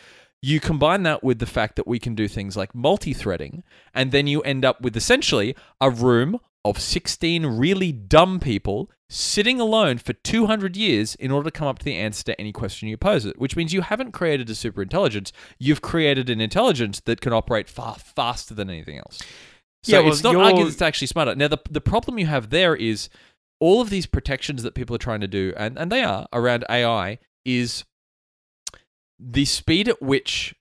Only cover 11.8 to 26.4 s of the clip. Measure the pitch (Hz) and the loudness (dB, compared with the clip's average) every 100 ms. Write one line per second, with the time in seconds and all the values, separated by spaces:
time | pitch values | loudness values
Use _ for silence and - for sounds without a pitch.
11.8 | 147 90 107 104 - - 107 104 104 - | -6 -6 -6 -6 -8 -8 -8 -8 -8 -8
12.8 | 110 110 190 196 104 - 131 170 165 185 | -10 -4 0 0 -2 -6 -4 -4 -2 -2
13.8 | 175 220 254 - 170 147 117 107 117 101 | -2 -4 -6 -4 -2 -2 -4 -6 -8 -6
14.8 | 95 160 175 107 95 - - - 131 151 | -4 0 0 -2 -8 -16 -20 -6 0 0
15.8 | - 170 151 135 127 113 110 175 247 143 | 0 0 2 2 0 -2 0 2 2 2
16.8 | 113 98 - 113 127 113 - 113 - - | -2 -4 -4 -2 0 0 0 -2 -4 -10
17.8 | 117 110 - - 120 120 - 107 95 82 | -12 -12 -12 -4 -4 -4 -10 -10 -8 -8
18.8 | 78 71 50 - - - - - _ _ | -12 -16 -16 -18 -18 -18 -20 -20 _ _
19.8 | - 202 156 147 156 175 214 185 165 147 | 4 6 8 4 4 6 8 6 4 2
20.8 | 165 - 135 170 139 117 147 151 - 147 | -2 0 -4 -2 -2 2 0 0 -4 -4
21.8 | - 220 233 240 165 143 107 147 180 156 | 0 0 -2 -2 0 -2 0 2 2 2
22.8 | 113 107 - - _ _ _ _ 160 214 | 0 -2 -6 -14 _ _ _ _ 4 4
23.8 | 233 196 - 139 - 135 - 139 117 - | 4 -2 -2 -2 -2 -4 -4 -6 -6 -8
24.8 | 120 117 - 110 98 98 95 85 107 131 | -6 -6 -4 -4 -4 -2 -4 -4 -8 -6
25.8 | 170 247 240 98 - 123 | -4 -2 -2 -2 -4 -2